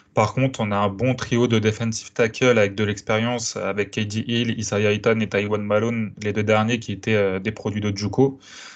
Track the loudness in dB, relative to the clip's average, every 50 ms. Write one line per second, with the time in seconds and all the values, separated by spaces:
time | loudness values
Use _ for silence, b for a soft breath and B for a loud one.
0 | B B 0 2 2 2 2 0 0 0 0 -2 -2 -2 0 0 0 0 0 0
1 | -2 -2 -2 -2 -2 0 2 2 4 4 4 4 2 2 0 0 -4 -4 -4 -6
2 | -10 -8 0 0 0 0 2 2 4 4 6 6 4 2 2 0 -2 -2 -2 -6
3 | -2 -2 0 0 0 0 -2 -4 -6 -6 -6 -4 -4 -4 -2 -2 -4 -4 -2 -4
4 | -4 -2 -4 -4 -4 -2 0 0 0 0 -2 -4 -4 -2 0 2 2 2 2 2
5 | 2 2 2 2 0 0 0 -2 0 0 -2 -2 0 0 0 2 2 0 -2 -2
6 | -4 -6 -6 -6 -4 -4 -2 0 2 4 4 4 4 2 0 -2 -4 -6 -8 -6
7 | -2 0 2 2 2 0 0 -2 -4 -6 -6 -4 -6 -6 -4 -2 -2 -2 -4 -4
8 | -4 -2 2 2 2 2 2 B B B B B B B B